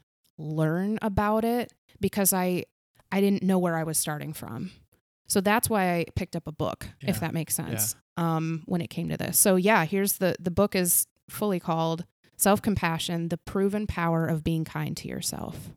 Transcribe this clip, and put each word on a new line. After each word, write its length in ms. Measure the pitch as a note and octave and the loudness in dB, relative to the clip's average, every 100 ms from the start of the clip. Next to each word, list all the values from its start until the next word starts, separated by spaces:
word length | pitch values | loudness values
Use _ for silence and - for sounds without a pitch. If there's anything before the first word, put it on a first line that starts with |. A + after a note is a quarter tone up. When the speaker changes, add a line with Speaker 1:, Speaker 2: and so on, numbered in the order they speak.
| _ _ _ - | _ _ _ -12
Speaker 1:
learn 600 | D#3 D#3 D#3 E3+ G3 G#3+ | -6 2 2 2 0 -2
about 440 | A3 G3 G#3 A3 A3+ | -2 0 2 2 2
it 280 | A#3+ - _ _ - | 0 -2 _ _ -2
because 340 | F#3+ - F#3+ | -2 2 2
I, 320 | F#3+ F3+ F3+ - _ _ _ - | 2 2 0 -4 _ _ _ -4
I 100 | G3 | 2
didn't 220 | G3+ G3 | 4 4
know 160 | F#3 F#3+ | 4 4
where 180 | F3 E3 | 2 0
I 60 | |
was 140 | D#3+ D#3 | -2 -2
starting 360 | - D3+ C#3+ | -2 -4 -6
from. 380 | D#3 - A2+ F#3 - _ _ _ _ - | -6 -6 -4 -8 -12 _ _ _ _ -2
So 140 | G3+ | 2
that's 280 | G3 A3 - | 4 4 2
why 260 | G#3+ F#3 F3 | 2 2 2
I 80 | D#3+ - | -2 -4
picked 200 | F#3 E3+ | -6 -8
up 120 | - | -8
a 40 | |
book, 360 | D#3 D#3 - - - | -4 -4 -4 -10 -10
if 140 | - F#3 | -2 -2
Speaker 2:
Yeah. 40 | |
Speaker 1:
that 140 | E3 | 0
makes 240 | E3 D#3 - | -4 -4 -4
Speaker 2:
Yeah. 80 | D#3 A#2+ | -4 -2
Speaker 1:
sense, 180 | G#2 - _ - | -4 -4 _ -2
um, 460 | E3+ D#3+ D#3+ D#3+ D#3 | 0 0 -2 -4 -4
when 160 | F3 | -4
it 80 | - | -4
came 200 | - E3 | -6 -6
to 80 | D#3 | -4
this. 200 | - F3 | -2 2
So 160 | G#3 F#3 | 4 4
yeah, 300 | F#3+ A3 D#3+ | 6 4 4
here's 280 | G3 G3 - | 0 0 0
the, 180 | F#3 - | 0 0
the 120 | F3 | -4
book 240 | E3+ G3+ F#3+ | 2 2 2
is 320 | F3 - - _ _ | 2 2 0 _ _
fully 300 | - G#3 F3+ | -6 -2 -2
called 460 | - E3 E3 E3 - _ _ - | -2 0 0 -2 -8 _ _ 0
Self-Compassion, 920 | G3 G#3 - F#3+ E3+ E3 - E3+ E3+ | 4 4 2 0 0 -2 -2 -4 -2
The 80 | E3+ | -4
Proven 500 | - G3+ G3 G#3 G#3+ | -4 0 0 0 -4
Power 380 | - E3+ E3 E3 | -2 0 2 2
of 160 | D#3+ | 0
Being 220 | D#3+ D#3+ D#3+ | 0 -2 -2
Kind 300 | D3+ D3+ - | -6 -6 -6
to 100 | - | -8
Yourself. 640 | - - - - - - | -6 -6 -6 -8 -10 -14